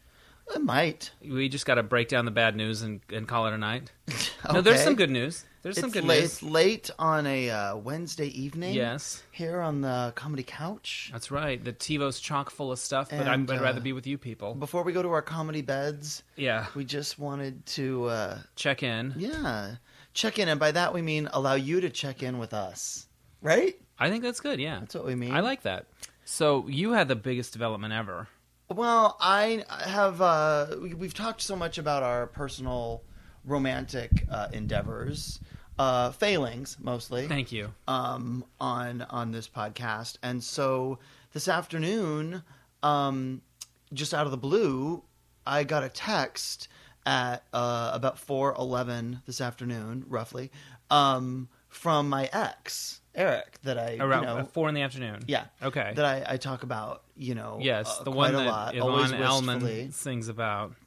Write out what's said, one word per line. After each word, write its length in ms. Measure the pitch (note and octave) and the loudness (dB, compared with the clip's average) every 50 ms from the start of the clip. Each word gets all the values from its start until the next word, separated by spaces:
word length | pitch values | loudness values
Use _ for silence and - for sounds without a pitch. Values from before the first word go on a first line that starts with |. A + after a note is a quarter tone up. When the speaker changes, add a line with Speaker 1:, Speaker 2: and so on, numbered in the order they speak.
| _ - _ _ - - - - - A#4+ G#4 | _ -20 _ _ -20 -20 -20 -18 -12 -6 -2
Speaker 1:
It 60 | D#4+ D4+ | 0 0
might. 480 | - - C#3 E3 D#3+ D#3 - - - - - | 2 4 4 4 4 2 -4 -10 -16 -16 -14
Speaker 2:
We 280 | - D#3 C3 C3 C3+ C3+ | -10 -4 -2 0 0 0
just 160 | C3 C3+ - | 0 -2 2
gotta 180 | - B2+ A#2+ A2 | 4 4 4 4
break 240 | G#2 B2+ A#2+ A#2+ | 4 4 2 4
down 160 | - C3+ B2 A#2+ | 4 2 2 2
the 80 | A#2+ | 2
bad 240 | G#2 A#2 A#2 A2+ G#2 | 4 4 4 4 4
news 260 | A2 G#2+ A2 A2+ G#2+ | 2 0 -2 -2 -2
and, 200 | A2 A2 G#2+ F#2+ - - | -4 -6 -6 -8 -10 -8
and 180 | G2+ A2 A2 | -8 -6 -4
call 200 | A2+ B2 A#2 A2+ | -2 0 0 0
it 60 | A2 G#2+ | 0 0
a 40 | |
night. 340 | G#2+ G#2+ G#2+ A2+ B2+ - - - _ - | -2 -2 -2 -4 -4 -6 -12 -18 _ -10
Speaker 1:
<laughs> 240 | - - - - - - - - - D3+ | -8 -4 -4 -4 -4 -6 -6 -2 2 4
Speaker 2:
No, 80 | F3+ | 6
there's 160 | F#3 G#3+ A#3+ | 8 8 8
Speaker 1:
Okay. 80 | C4 C#4 | 8 8
Speaker 2:
some 100 | D#4 C#4+ | 6 6
good 140 | A3 F#3 D3 | 6 4 4
news. 340 | C3 B2 A#2+ D3 E3+ - - - - _ - | 4 2 0 -2 -4 -8 -12 -18 -18 _ -8
There's 140 | F3 G3+ | -4 -2
some 80 | - - B3+ | -2 -2 0
Speaker 1:
It's 40 | G#3+ | 0
Speaker 2:
good 100 | G3 E3 | 2 4
Speaker 1:
late, 160 | - D#3+ - | 6 6 6
Speaker 2:
news. 100 | E3+ E3 - | 6 4 0
Speaker 1:
it's 100 | - - | -6 -4
late 460 | D#3 D#3 D#3+ E3 G3 A3+ G#3 - - - - | 2 6 6 6 6 6 2 -4 -8 -4 0
on 260 | D#3 D#3+ D#3 D#3 D3 | 2 4 4 4 2
a, 220 | C#3 C#3 C3 B2+ A#2+ | 2 0 0 0 0
uh, 260 | A2+ G#2 G2+ G2+ G2+ | 0 0 -2 -2 -4
Wednesday 520 | A2 G2+ A#2+ C#3+ D#3+ E3+ D3+ - - D3+ | -4 -4 -6 -6 -6 -6 -6 -4 -4 -4
evening 480 | C#3+ B2+ B2+ C3+ C#3+ D3 D#3+ F3 F3+ G3 | -4 -4 -4 -6 -6 -4 -4 -4 -2 0
Speaker 2:
Yes. 480 | - A#2+ A#2 A#2+ C#3+ - - - - - - | 0 0 0 -2 -4 -6 -8 -10 -10 -12 -14
Speaker 1:
here 280 | - - E3+ E3 E3+ F3+ | -8 -6 -4 -2 -2 -2
on 220 | E3+ D#3+ D3 C#3+ | 0 0 0 0
the 320 | C3+ C3+ B2+ B2 B2 A#2+ A#2 | 0 0 0 0 0 -2 -4
Comedy 280 | - - D3+ D3+ C3 B2+ | -6 -6 -6 -4 -4 -6
Couch. 680 | - - - D3+ F3 G#3+ G#3+ - - - - - - | -8 -8 -8 -6 -6 -8 -8 -8 -8 -8 -8 -8 -8
Speaker 2:
That's 200 | - A#2 - - | -10 -10 -8 -6
right. 300 | C#3 C#3+ D#3 D3 C3 A#2+ | -4 -4 -2 -2 -4 -4
The 120 | A2+ A#2+ A2 | -6 -8 -8
TiVo's 480 | - - - D#3 D3 C#3+ C#3 B2+ - | -6 -4 -2 -2 0 0 -2 -2 -4
chock 280 | - - D3+ C#3 C#3 - | -6 -2 -2 -2 -2 -4
full 200 | - - D3 C3 | -6 -6 -6 -4
of 80 | B2+ B2 | -4 -4
stuff, 300 | - - C#3+ C3+ C#3 - | -4 -2 0 0 0 -2
but 180 | D3 D3 C#3+ | -2 -2 2
I'm, 140 | C3+ B2 C3+ | 2 2 2
Speaker 1:
And, 100 | C3+ B2+ | 2 0
Speaker 2:
I'd 100 | C3 C3 | 0 2
rather 180 | C3+ B2+ B2+ B2+ | 2 2 2 0
Speaker 1:
uh, 40 | A#2 | -2
Speaker 2:
be 80 | C3+ | -4
with 160 | C3 C3 B2 | -4 -4 -4
you 100 | C3 C#3+ | -6 -6
people. 360 | C3+ - B2 A2 - G#2 G2+ A#2 | -6 -6 -10 -10 -8 -6 -6 -6
Speaker 1:
before 300 | C#3 D3 C#3+ - F3 F3 | -6 -6 -2 -2 0 0
we 100 | F3 E3+ | 2 2
go 80 | F#3 | 2
to 80 | F3+ F3+ | 2 2
our 140 | E3+ D#3 D3+ | 2 0 0
comedy 400 | - D#3+ E3 D#3+ D#3 D3+ D#3 C#3 | 0 -4 -4 -4 -4 -4 -4 -2
beds, 600 | C3+ C#3 C3+ C#3 D3 D3+ D3 D3 D3 - - - _ - | -2 -2 0 0 -2 -4 -4 -8 -8 -10 -10 -12 _ -8
Speaker 2:
Yeah. 300 | - C#3 B2+ A2+ A2 G#2+ G2 - | -2 0 0 0 0 -2 -4 -6
Speaker 1:
we 100 | C#3+ C#3 | -8 -6
just 340 | A#2+ C#3+ C#3+ D3 - - - | -4 -4 -4 -4 -6 -6 -6
wanted 460 | C#3+ C#3+ C#3 C#3+ C#3 C3+ C3 - - | -6 -6 -4 -4 -6 -6 -8 -10 -10
to, 400 | - - - C3+ C3 C3 B2 A#2+ | -8 -4 -2 -2 0 0 0 0
uh, 320 | A#2+ A#2 A2 G#2 F#2 F#2+ G#2+ - - - | 0 0 0 -2 -4 -4 -8 -12 -14 -8
Speaker 2:
Check 280 | - - D3+ C3+ - D3 | -2 0 0 0 2 0
in. 320 | B2 A2+ A2 A#2 C3+ C3+ | -2 -2 -2 -2 -4 -4
Speaker 1:
Yeah. 580 | D3+ F3+ A#3+ D#4 D#4 D4 E3 A#2 G#2+ G2+ G2 A2+ B2 _ _ - - - _ - | -4 -4 -4 -4 -4 -2 -2 -2 -2 -4 -6 -10 -12 _ _ -20 -20 -18 _ -4
Check 260 | - - - - G#3+ | -2 0 0 2 2
in, 80 | G3+ | 2
and 120 | E3 D3+ C#3+ | 2 4 4
by 100 | D#3 D3+ | 4 4
that 220 | D3+ F3 F3 - F3+ | 4 4 2 2 0
we 80 | F3 | 0
mean 260 | E3 D#3+ D#3 D3+ D3+ C#3+ - | 0 0 0 0 0 0 0
allow 220 | C#3+ C3+ C3+ C3+ | 0 2 4 2
you 260 | C3+ C3+ C#3 E3 F#3 | 2 2 2 0 0
to 80 | F3+ E3+ | 0 0
check 340 | A#2+ - - C#3 C3 - C3+ | -2 -4 -6 -6 -6 -4 -4
in 140 | B2+ B2+ | -4 -4
with 160 | B2 A2+ A2 - | -4 -6 -4 -4
us. 540 | G#2+ G2 F#2 F2 - - - - - - _ _ _ _ _ _ - | -4 -4 -6 -6 -8 -8 -8 -8 -10 -14 _ _ _ _ _ _ -4
Right? 360 | - D3+ E3 A3+ E4+ F#4+ F#4 - - _ _ - | 2 4 4 6 6 4 0 -2 -16 _ _ 0
Speaker 2:
I 100 | A#2+ D#3 | 2 2
think 140 | G3+ A#3 A#3+ | 2 2 -2
that's 160 | B3 B3 - | -4 -4 -4
good, 200 | - D4 C#4 C3 | -4 -2 -2 -2
yeah. 180 | C3+ D#3 D3+ F#2+ | -2 -2 -4 -6
Speaker 1:
That's 160 | A2 - - | -8 -8 -8
what 80 | E3 - | -6 -4
we 100 | - B2+ | -4 -2
mean. 180 | B2 A#2+ B2 B2+ | -2 -2 0 2
Speaker 2:
I 80 | D3+ | 2
like 220 | G3 B3 C4+ C4 - | 2 2 0 -2 -2
that. 240 | G#2+ F#2 F2+ - _ _ - - - - _ - | -4 -4 -4 -8 _ _ -20 -20 -20 -20 _ -12
So, 440 | - - - E3 D3+ C#3+ C3+ A2+ | -6 0 4 4 6 6 4 2
you 240 | - C#3 C#3 F#3 A3 | -2 -2 0 0 2
had 180 | A#3+ G#3+ F3 C3 | 4 4 4 4
the 60 | C3 | 2
biggest 340 | A2+ G#2 C3+ B2+ B2 A#2+ - | 0 0 -2 -2 -2 -4 -6
development 400 | - A2 A#2 A2+ A2 G2+ G#2 A2 A2 | -6 -4 -2 -2 -2 -2 -4 -4 -4
ever. 360 | A2 A2+ G2 F#2 E2+ - - - _ _ _ _ _ _ - | -4 -4 -4 -6 -8 -10 -12 -16 _ _ _ _ _ _ -8
Speaker 1:
Well, 480 | - F#3+ A#3 A#3 A#3 A3+ A3 G#3 - - | -4 0 2 4 6 8 6 6 6 4
I 460 | E3+ F#3 F#3+ G3+ G#3 A3 A3+ A3 - - | 4 6 6 6 6 4 2 0 -4 -8
have, 520 | - - - F3+ G3 G3+ G3+ G3 F3+ E3+ | -8 -6 -4 -2 2 4 4 4 4 6
uh, 460 | F#3 F3 E3 D#3 D3+ D#3 D3+ D3 D3 D3+ D#3 D3+ | 6 6 6 6 6 4 4 4 2 0 -4 -6
we, 120 | D#3+ F#3 E3 | -6 -8 -8
we've 200 | E3 F#3+ F3+ - | -6 -8 -8 -6
talked 260 | - G#3+ A3+ A3 - | -4 -4 -4 -4 -4
so 140 | - - G3 | -6 -4 -4
much 200 | F#3 F3 E3 - E3+ | -2 -2 -4 -4 -2
about 240 | D#3 D3+ D3 C#3+ C3 | -2 0 2 2 2
our 240 | B2 A#2+ A#2+ A#2+ | 2 0 0 -2
personal 760 | A2+ - - C#3+ C3 B2 - B2+ B2+ B2 B2 A#2 A#2 A#2 A#2 - - - - - - - - - | -4 -4 -6 -6 -6 -6 -6 -4 -2 -2 -2 -2 -4 -6 -8 -10 -14 -20 -20 -20 -20 -20 -12 -4
romantic, 800 | C3 C#3 C#3+ C3+ C3 B2+ C3 C3+ - - B2+ A#2 A#2+ - - - - | -2 0 2 2 2 0 -2 -4 -4 -4 -4 2 2 2 2 2 0
uh, 200 | - A2 G#2 - | -2 -4 -4 -4
endeavors, 880 | A2+ A2 G#2+ G2+ A2 G2+ G2+ G#2 A2+ G#2+ A#2 C3+ D3 D3+ - - - - - - - - - - - - | -6 -4 -4 -2 -2 -2 -2 -2 -6 -6 -4 -6 -6 -6 -6 -10 -10 -12 -14 -16 -16 -18 -18 -10 -2 0
uh, 320 | C3+ C3 B2+ B2 B2 B2 | 2 4 4 4 2 2
failings, 640 | C#3+ - G#3+ G#3 G3+ E3 C#3 A#2 A#2 A#2+ C#3 - - - | 0 2 2 4 4 4 2 0 -2 -6 -10 -10 -10 -8
mostly. 460 | - A#2+ B2 A#2+ A#2 - B2 B2 C3+ D3+ | -4 -4 -4 -4 -4 -4 -4 -2 -2 0
Speaker 2:
Thank 240 | D#3 C#3 C3 - A#2+ | -2 -2 -2 -2 -4
you. 200 | A2 G#2 G#2+ A2 - - | -6 -6 -6 -8 -8 -4
Speaker 1:
Um, 560 | - C3 B2+ B2+ B2 C3 B2+ B2 A#2+ A#2+ B2 B2 - _ - | -2 -2 0 0 -2 -4 -4 -4 -4 -4 -6 -6 -8 _ -4
on, 440 | C3 C3 B2 A#2+ B2 A#2+ A#2+ A#2+ A#2+ | -2 -2 -2 -2 -2 -4 -6 -8 -8
on 280 | - - B2 A#2 A2+ | -6 -4 -4 -4 -4
this 160 | A2+ A2+ A2 | -4 -6 -8
podcast. 680 | - - A#2+ G#2+ G#2+ G#2+ - B2 A#2 A2 G#2+ A#2 - - - | -8 -6 -6 -6 -6 -6 -6 -4 -4 -4 -4 -4 -8 -10 -8
And 220 | - B2 B2 B2 A#2 | -6 -4 -4 -4 -4
so 560 | - - - C#3 C3 C3 C3 B2+ C3 C3+ B2 - - - - - _ | -4 -2 0 2 2 2 2 0 -2 -4 -6 -10 -20 -20 -20 -18 _
this 160 | - D3+ - | -8 -4 0
afternoon, 960 | F#3 F3 E3+ E3+ - - E3 D#3 E3+ G#3 A3+ G3+ D#3+ D3+ D3+ D#3 D#3+ F3+ F#3 D#3+ - - - _ _ _ - - | 0 0 0 0 -2 -2 -2 0 0 0 0 0 0 0 -2 -2 -4 -6 -8 -12 -14 -20 -20 _ _ _ 0 2
um, 580 | D3 D3 C#3+ C#3 C#3 C3+ C3 C3 C3 C3 B2+ - _ _ - - _ _ _ _ - D3+ | 2 4 4 2 2 0 -2 -2 -4 -6 -8 -12 _ _ -20 -20 _ _ _ _ -12 -8
just 200 | C3 D3+ D3+ - | -6 -4 -2 0
out 120 | D3+ D3+ | 0 0
of 60 | C#3+ | 0
the 60 | C3 | -2
blue, 640 | B2+ A2+ C3+ E3+ A3 A3+ D#3 C3+ C3 C3+ D3+ E3+ E3+ - _ _ _ _ _ _ _ - | -2 0 2 4 4 4 4 2 2 0 -2 -2 -4 -8 _ _ _ _ _ _ _ -4
I 180 | - C#3 D3 D3 | 0 0 0 2
got 200 | C3+ D#3 D3+ C3+ | 2 0 0 0
a 40 | C3 | -2
text 800 | - - - G#3 A3 E3+ C3+ B2 - - - - - - - - - - - - - _ - | -6 -6 -4 -2 0 0 0 -2 -4 -6 -8 -8 -8 -10 -12 -16 -18 -20 -20 -20 -14 _ -2
at, 380 | C#3 C3+ C3 B2 B2+ B2 B2 - _ - | 0 2 2 2 0 -2 -6 -8 _ -2
uh, 380 | A#2+ B2 A#2+ A#2+ A#2 A#2 A#2 - | -2 0 0 0 0 0 -2 -2
about 260 | B2+ A#2+ C3 B2+ - | 0 0 -2 -2 -2
four 340 | - - C#3+ C3 C3+ C#3 C3+ | -6 -2 0 2 2 2 2
eleven 640 | - C3 C3 B2+ B2 B2+ A#2+ A#2+ A#2 A#2 A#2 B2 B2+ - | 0 -2 0 0 0 0 -2 -4 -4 -4 -6 -8 -8 -10
this 140 | - B2 - | -10 -6 -4
afternoon, 640 | C3 A#2+ A#2 - B2 B2 A#2+ A2+ G#2+ A2 A#2 C3 C3 C3+ | -4 -4 -6 -6 -6 -6 -4 -4 -6 -6 -8 -8 -8 -6
roughly, 420 | C3+ A2+ A2+ - - B2 C3 C3 - - - - - - _ - | -4 -6 -6 -6 -8 -10 -10 -10 -14 -18 -20 -20 -20 -10 _ 4
um, 560 | C#3+ D3 C#3+ C#3 C3+ B2+ B2+ B2+ B2+ C3 B2+ - _ _ _ _ | 6 8 8 6 4 2 0 -2 -4 -6 -8 -10 _ _ _ _
from 400 | - - - E3+ D#3 D3 C#3+ C#3+ | -12 -4 0 2 4 4 4 2
my 200 | C#3 C#3 - - - | 2 0 0 0 0
ex, 640 | G#3 G#3+ - - - - - - - - - - - _ _ - | 0 -2 -2 -4 -8 -10 -10 -8 -8 -8 -10 -12 -14 _ _ -2
Eric, 440 | - F#3 F3+ C3 A2 - - - - - | 0 2 2 2 0 -2 -6 -14 -10 -4
that 140 | C3+ B2+ | -4 -2
I, 140 | A#2+ A#2 A#2 A#2 | -2 -2 -4 -2
you 80 | A2+ C3+ | 0 2
Speaker 2:
Around, 200 | C3+ C3+ B2+ B2+ | 4 4 4 2
Speaker 1:
know, 120 | B2+ A#2 B2 | 0 -2 -2
Speaker 2:
uh, 40 | C3+ | -4
four 240 | C3+ - E3+ D#3+ | -4 -2 0 0
in 80 | D3+ D3+ | 2 2
the 60 | C#3+ | 0
afternoon? 400 | C#3 C3+ B2 C3 B2+ A2+ G#2 G2+ A#2+ | -2 -2 -4 -6 -8 -8 -8 -8 -4
Speaker 1:
Yeah. 180 | A#2 C#3+ A#2 - - _ - - | 0 0 0 -2 -4 _ -6 -6
Speaker 2:
Okay. 300 | C3+ - C#3+ A2+ G2+ G#2+ | -4 -2 0 -2 0 0
Speaker 1:
That 80 | C#3+ D3 | 2 2
I, 300 | C#3+ C3+ C3+ C3+ - C3 | 2 2 0 -2 -2 -4
I 40 | |
talk 260 | B2+ - C3+ C3 B2 - | -4 -4 -4 -6 -6 -6
about, 400 | B2 B2 A2 G#2+ - - - _ _ _ | -6 -6 -4 -4 -6 -8 -10 _ _ _
you 180 | - C#3+ B2 B2 | -10 -6 -4 -4
know, 260 | A2+ G#2+ A2 G#2+ A2+ | -4 -6 -8 -6 -2
Speaker 2:
Yes, 360 | B2+ C3 A#2+ G#2+ A2 G#2+ A2 - | 0 2 2 2 0 -2 -4 -4
Speaker 1:
uh, 40 | - | -4
Speaker 2:
the 80 | C#3 | -2
Speaker 1:
quite 220 | C3+ C3+ C#3+ D3 C#3+ | 2 4 4 4 4
Speaker 2:
one 20 | |
Speaker 1:
a 20 | C#3 | 4
Speaker 2:
that 80 | B2+ | 2
Speaker 1:
lot, 280 | B2 A2 G#2+ G#2 A#2 A#2 | 2 0 0 -2 -2 -2
Speaker 2:
Yvonne 140 | B2+ B2+ B2+ | 0 0 2
Speaker 1:
always 240 | B2+ B2+ C3 C3 C3 | 4 4 2 2 2
Speaker 2:
Elliman 460 | - C3+ C3 C3+ C3+ B2+ B2+ B2 B2 | 2 2 4 4 4 2 2 0 0
Speaker 1:
wistfully. 300 | B2 A#2+ A2 A2 B2+ C3+ | 0 -2 -2 -4 -6 -8
Speaker 2:
sings 360 | C#3+ - - C#3+ B2+ A#2+ A2 | -8 -8 -6 -4 -4 -4 -4
about. 460 | A2+ G#2+ A2 A#2 A2 G#2 G2+ G#2+ G2 - - _ | -6 -4 -4 -2 -2 -2 -2 -4 -6 -10 -16 _